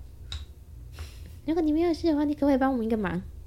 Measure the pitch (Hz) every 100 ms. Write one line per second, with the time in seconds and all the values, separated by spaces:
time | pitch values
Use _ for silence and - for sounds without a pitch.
0 | - - - - - - - - - -
1 | - - - - 285 339 311 311 349 311
2 | 330 294 302 294 285 262 269 247 220 220
3 | 180 175 - -